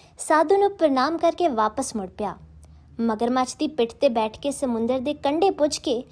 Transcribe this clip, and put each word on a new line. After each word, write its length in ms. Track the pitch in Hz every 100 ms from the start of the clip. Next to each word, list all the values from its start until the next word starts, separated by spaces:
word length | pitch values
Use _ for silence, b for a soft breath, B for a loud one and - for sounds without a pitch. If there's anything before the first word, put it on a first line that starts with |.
| B -
ਸਾਧੂ 380 | - 311 320 392
ਨੂੰ 140 | 403
ਪ੍ਰਣਾਮ 480 | 403 311 262 277 330
ਕਰਕੇ 300 | 330 320 339
ਵਾਪਸ 480 | 220 214 269 262 214
ਮੁੜ 120 | 190
ਪਿਆ। 280 | - 202 - - - b b b -
ਮਗਰਮੱਛ 560 | 226 220 240 254 254 -
ਦੀ 120 | 302
ਪਿੱਠ 260 | 302 233
ਤੇ 140 | - 285
ਬੈਠ 300 | 226 214 -
ਕੇ 100 | 285
ਸਮੁੰਦਰ 480 | 277 262 226 233 262
ਦੇ 160 | 262
ਕੰਢੇ 360 | 294 277 311 392
ਪੁੱਜ 260 | - 294 -
ਕੇ 280 | 311 240 b